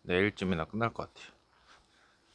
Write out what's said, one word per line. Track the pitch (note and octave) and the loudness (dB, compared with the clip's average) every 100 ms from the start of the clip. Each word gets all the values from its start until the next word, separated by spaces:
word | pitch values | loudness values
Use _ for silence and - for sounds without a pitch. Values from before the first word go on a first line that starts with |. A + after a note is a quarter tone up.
내일쯤이나 | - F2+ G#2 - F#2 E2+ D#2 | 0 2 2 0 0 0 -2
끝날 | G#2 A#2 | -2 -2
것 | - - | -4 -10
같아요. | - - - _ _ - - _ _ _ _ _ | -14 -20 -20 _ _ -20 -20 _ _ _ _ _